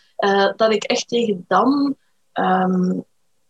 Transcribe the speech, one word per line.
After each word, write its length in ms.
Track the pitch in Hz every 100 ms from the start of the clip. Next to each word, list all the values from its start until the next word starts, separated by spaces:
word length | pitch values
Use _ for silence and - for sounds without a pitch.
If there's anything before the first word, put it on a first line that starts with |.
| _ -
eh, 360 | 202 196 196 -
dat 160 | 220
ik 120 | 208
echt 240 | - 240 -
tegen 380 | 233 220 185 -
dan, 480 | 185 240 285 277 - _ _ _
ehm, 640 | - 185 185 185 185 185 185 - _ _ _